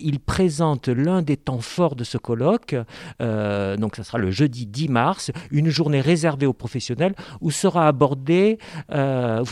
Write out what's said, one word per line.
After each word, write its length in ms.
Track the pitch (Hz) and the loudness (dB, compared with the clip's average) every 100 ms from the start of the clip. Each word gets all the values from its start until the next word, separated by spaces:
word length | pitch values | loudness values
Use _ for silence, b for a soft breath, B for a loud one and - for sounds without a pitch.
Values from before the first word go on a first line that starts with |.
il 180 | 156 143 | -2 -2
présente 680 | - - 185 143 160 139 - | -2 2 2 2 0 0 0
l'un 340 | 123 156 185 | 0 2 2
des 160 | 147 139 | 0 -2
temps 240 | - 120 | -2 -6
forts 340 | - - 170 135 | -4 0 0 0
de 80 | |
ce 140 | 117 120 | -6 -6
colloque, 580 | - 117 139 226 - 131 113 B B B | -2 0 2 0 0 -6 -6 B B B
euh, 560 | 120 107 104 101 98 104 | -2 0 0 0 0 -2
donc 180 | 107 - | -2 -4
ça 80 | |
sera 140 | - 117 | -6 -2
le 120 | 95 | 0
jeudi 360 | 95 143 120 110 | 2 0 0 -8
dix 240 | 113 156 | -4 0
mars, 400 | 120 135 190 - 156 B | 2 2 -2 -6 -10 B
une 200 | 147 160 | 0 2
journée 320 | 151 156 143 | 2 2 2
réservée 420 | 135 170 165 139 | 2 2 2 2
aux 80 | 139 | 0
professionnels 600 | - 117 123 - 117 180 196 B B | 0 -4 -6 -6 -2 -2 -2 B B
où 100 | 170 | -4
sera 380 | 143 190 170 156 | 0 0 4 4
abordé, 720 | 135 139 139 135 175 202 220 B 160 B | 4 4 2 2 4 4 2 B -14 B
euh, 500 | 147 139 131 120 113 127 | -2 0 0 0 0 -2